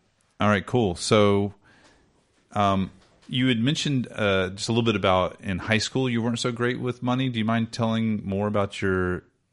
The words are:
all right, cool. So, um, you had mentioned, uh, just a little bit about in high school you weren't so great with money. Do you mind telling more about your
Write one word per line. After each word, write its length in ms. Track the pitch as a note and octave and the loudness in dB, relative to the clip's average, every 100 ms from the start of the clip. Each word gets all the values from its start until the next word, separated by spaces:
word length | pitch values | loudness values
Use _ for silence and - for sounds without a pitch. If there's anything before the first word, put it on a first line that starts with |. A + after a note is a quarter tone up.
| _ _ _ - | _ _ _ -2
all 100 | G#2 | 0
right, 160 | G2+ | 0
cool. 300 | - B2 G2+ | 0 0 0
So, 600 | E2+ - A2 G#2 G2+ G2+ - _ _ _ _ _ _ _ _ _ | -2 2 4 6 4 0 -8 _ _ _ _ _ _ _ _ _
um, 380 | G#2 G2+ G2 F#2+ - _ _ - | 0 2 2 -2 -8 _ _ -6
you 200 | B2 C3 | 0 2
had 100 | A2+ | 2
mentioned, 500 | B2 D#3 D#3 C3+ - | 0 0 -2 -2 -4
uh, 360 | - G#2 F#2+ F#2 | -2 2 2 0
just 180 | G2 - | -4 -2
a 40 | |
little 120 | A#2 | 0
bit 120 | A#2 G2+ | 2 2
about 440 | G2 F#2 F2+ - | 4 2 2 -4
in 180 | G2+ F2 | -6 -6
high 200 | - A2 | 0 0
school 300 | - C3 C3 | 0 -2 -2
you 140 | A#2 | -2
weren't 160 | A#2 A#2 | -2 -2
so 140 | B2+ | -4
great 260 | A#2 A#2+ B2 | -2 -2 -2
with 220 | B2 A#2+ | -6 -4
money. 260 | B2+ B2+ C3 | -2 -2 -2
Do 100 | A#2 | -2
you 60 | |
mind 280 | A2 A2+ A2+ | 0 0 -2
telling 520 | - A2+ A2+ A2+ G#2 G2 | -2 -2 0 0 -2 -2
more 200 | G2 G#2 | -2 0
about 340 | G#2 G2 - | 0 -2 -2
your 420 | G2 F#2 F2+ F2+ _ _ _ | 0 0 0 -4 _ _ _